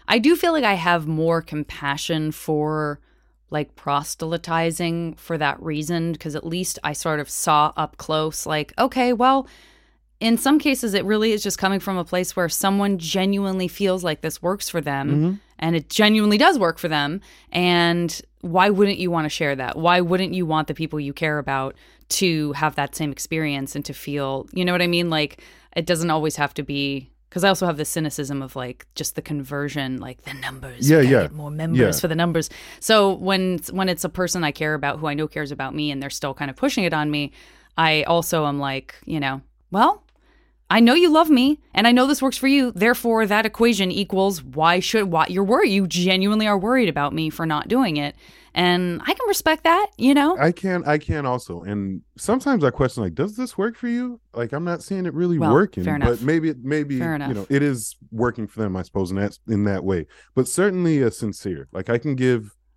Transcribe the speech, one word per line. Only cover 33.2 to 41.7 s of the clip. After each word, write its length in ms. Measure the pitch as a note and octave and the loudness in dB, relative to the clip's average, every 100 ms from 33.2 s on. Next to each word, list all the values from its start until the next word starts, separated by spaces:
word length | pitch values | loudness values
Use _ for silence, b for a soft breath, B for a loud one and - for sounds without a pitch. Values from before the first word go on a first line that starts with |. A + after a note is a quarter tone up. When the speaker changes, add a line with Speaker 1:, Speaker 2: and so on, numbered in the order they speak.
| F#3 F#3+ F#3 F3+ - | 0 0 0 -2 -4
Speaker 1:
when 160 | F#3 F#3+ | -2 -2
it's 160 | F3 | -2
a 60 | F3 | -4
person 340 | - F3+ F#3 | -4 -2 -2
I 80 | D#3 | -2
care 220 | - D3+ | -2 -2
about 260 | D3+ C#3+ D3 | -2 -4 -4
who 60 | D#3 | -4
I 60 | |
know 140 | C#3+ D3+ | -4 -4
cares 240 | - C#3+ | -6 -8
about 220 | D3 C3+ | -8 -8
me 160 | D3+ D3+ | -4 -4
and 120 | C#3 | -4
they're 80 | C#3 | -8
still 240 | - C#3 | -6 -6
kind 160 | C3 C#3+ | -6 -8
of 60 | B2+ | -2
pushing 280 | C#4 A#3+ | -2 0
it 100 | F3 | -2
on 160 | D#3 D3+ | 0 -2
me, 220 | D3 C#3+ b b b b - | -2 -4 b b b b 0
I 260 | D#3+ D#3 | 2 4
also 420 | - E3+ D#3+ E3 D3+ | 2 0 2 0 0
am 120 | C#3+ | -2
like, 360 | C#3 C3+ - - - | -4 -6 -10 -16 -8
you 140 | D#3+ | -4
know, 220 | C#3 C3+ - _ - | -4 -6 -12 _ -4
"Well, 320 | F#3+ C#4+ G#4 _ _ _ _ _ _ - | 2 2 2 _ _ _ _ _ _ 0
I 100 | G3+ | 6
know 140 | A#3 | 6
you 160 | D#4 F4 | 8 6
love 200 | D#4 E4 | 6 6
me 300 | C4 C4 D4+ _ | 6 4 0 _